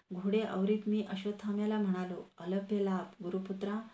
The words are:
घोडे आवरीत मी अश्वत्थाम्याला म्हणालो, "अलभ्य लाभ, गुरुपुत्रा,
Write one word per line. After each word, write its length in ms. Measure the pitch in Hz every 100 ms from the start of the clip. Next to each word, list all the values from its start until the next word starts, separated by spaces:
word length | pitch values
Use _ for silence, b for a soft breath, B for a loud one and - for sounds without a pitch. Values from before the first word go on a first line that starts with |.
| _
घोडे 260 | 180 196 220
आवरीत 400 | 214 190 196 214 214
मी 180 | 214 208
अश्वत्थाम्याला 720 | 190 208 208 208 202 214 214
म्हणालो, 500 | 202 180 180 175 - -
"अलभ्य 400 | 170 196 196 208
लाभ, 400 | 196 185 170 -
गुरुपुत्रा, 560 | 175 190 190 190 202 214 233